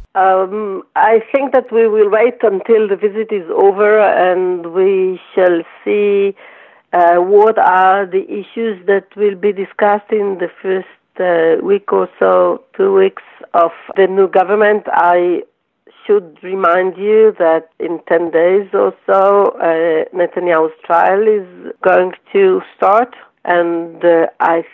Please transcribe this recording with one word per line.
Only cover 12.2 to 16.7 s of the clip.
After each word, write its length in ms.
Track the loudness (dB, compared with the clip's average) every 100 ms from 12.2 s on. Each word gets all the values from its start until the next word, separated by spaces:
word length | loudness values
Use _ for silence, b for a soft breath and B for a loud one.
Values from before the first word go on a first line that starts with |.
| 0 2 0 -2 _ -4
two 160 | 0 2
weeks 280 | 0 -2 -16 -20 -6
of 180 | -2 -2 -4 -8 -2
the 100 | 0
new 200 | 2 0
government. 560 | 0 0 0 0 0 -2
I 560 | 0 2 2 0 -4 -8 _ _ _ _ _ -2
should 340 | -2 -2 -12
remind 560 | -10 -4 0